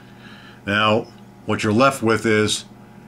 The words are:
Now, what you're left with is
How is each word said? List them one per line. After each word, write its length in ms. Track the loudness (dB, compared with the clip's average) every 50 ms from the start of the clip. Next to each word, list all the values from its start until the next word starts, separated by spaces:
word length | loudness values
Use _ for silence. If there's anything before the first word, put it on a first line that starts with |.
| -20 -20 -20 -20 -20 -20 -20 -20 -20 -20 -20 -14 -6
Now, 440 | -4 -2 0 2 2 0 0 -2 -6 -14 -20 -20 -20 -20 -16 -8
what 180 | -6 -6 -2
you're 100 | -2 0
left 300 | 2 4 2 2 2 0
with 220 | 0 0 0 0 0
is 400 | 0 2 2 0 0 -2 -6 -8 -14 -20 -20 -20 -20 -20 -20 -20